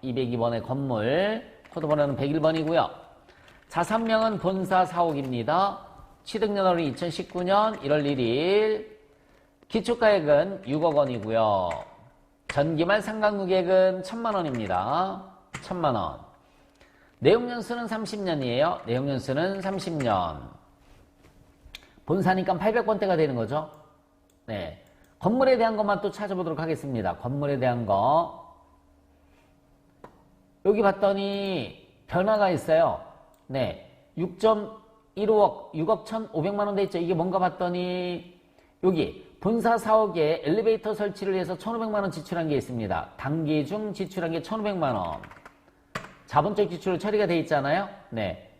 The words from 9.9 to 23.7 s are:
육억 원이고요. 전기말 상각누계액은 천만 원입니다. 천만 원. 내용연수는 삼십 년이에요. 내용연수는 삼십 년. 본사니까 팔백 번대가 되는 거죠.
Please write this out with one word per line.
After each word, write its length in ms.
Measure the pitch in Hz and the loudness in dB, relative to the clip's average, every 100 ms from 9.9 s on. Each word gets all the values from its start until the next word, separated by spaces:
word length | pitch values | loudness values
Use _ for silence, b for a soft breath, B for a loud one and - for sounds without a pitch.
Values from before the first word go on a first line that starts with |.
| 233 220 202 151 147 175 196 - | 4 6 6 6 4 4 -4 -4
육억 280 | 147 165 147 | 0 2 4
원이고요. 760 | 135 123 104 113 110 98 90 78 - - - _ _ _ _ | 2 0 0 2 4 2 0 -4 -10 -20 -20 _ _ _ _
전기말 540 | - 147 160 170 214 | -2 0 0 2 2
상각누계액은 1000 | 208 214 214 208 185 190 175 185 185 185 | 0 0 0 0 0 0 4 4 4 2
천만 320 | 185 226 233 | -8 -6 -4
원입니다. 920 | 202 160 123 104 90 101 151 190 190 - - _ - | -2 -2 -4 -2 -2 0 -2 -2 -6 -14 -20 _ -18
천만 320 | - 180 160 | -10 -2 0
원. 260 | 117 85 65 - - b b b b b b b b | 0 -4 -8 -18 -20 b b b b b b b b
내용연수는 680 | 123 220 247 240 214 240 233 | 4 4 2 -6 -6 -6 -4
삼십 340 | 220 214 214 | -6 -6 -6
년이에요. 580 | 190 156 127 120 156 - - | -4 -2 -2 2 2 0 -4
내용연수는 720 | 120 139 131 - 135 - 196 | -2 -2 -4 -2 -2 -2 -2
삼십 360 | 190 190 180 165 | -4 -6 -4 -2
년. 520 | 127 98 87 73 64 - _ _ _ - _ _ - _ _ _ - B B B - | 0 0 0 -6 -14 -20 _ _ _ -20 _ _ -20 _ _ _ -20 B B B -2
본사니까 500 | 170 180 185 185 185 | 0 2 2 2 0
팔백 300 | 202 226 220 | 2 0 0
번대가 280 | 214 202 175 | 0 2 2
되는 200 | 156 123 | 2 0
거죠. 340 | 110 143 156 | -2 -4 -6